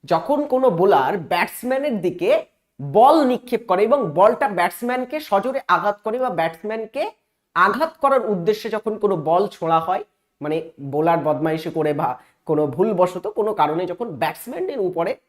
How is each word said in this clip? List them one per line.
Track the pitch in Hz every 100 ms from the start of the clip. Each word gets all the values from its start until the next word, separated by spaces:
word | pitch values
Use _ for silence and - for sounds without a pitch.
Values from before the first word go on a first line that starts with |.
| 143
যখন | 170 - 285 285
কোনো | 254 262 170
বোলার | 190 185 135 196 143
ব্যাটসম্যানের | 175 208 - 247 262 294 220
দিকে | 175 175 196 294 - _ _ _ 139 160
বল | 254 320 269
নিক্ষেপ | 247 - 233 -
করে | 185 220
এবং | 285 202 147
বলটা | 196 311 277 185
ব্যাটসম্যানকে | 175 - 240 247 254 302 302
সজোরে | 196 233 262 - 175
আঘাত | 196 208
করে | 220 233
বা | 254 175
ব্যাটসম্যানকে | 165 - 214 220 220 269 392 - _ _ _ 165 190
আঘাত | 233 320 -
করার | 277 269 220
উদ্দেশ্যে | 196 170 214 226 214
যখন | 220 214
কোনো | 208 180 151
বল | 170 202 -
ছোঁড়া | 165 165 165
হয়, | 190 - _ _ _
মানে | 147 156 160 - 139
বোলার | 147 160 165 147
বদমাইশি | 143 160 160 160 160
করে | 151 143
বা | 131 127 _ _ -
কোনো | 151 151
ভুলবশত | 131 214 190 180 180 202 214
কোনো | 208 -
কারণে | 147 160 180
যখন | 175 233 143
ব্যাটসম্যানের | 156 160 - 311 370 277 190
উপরে | 165 180 262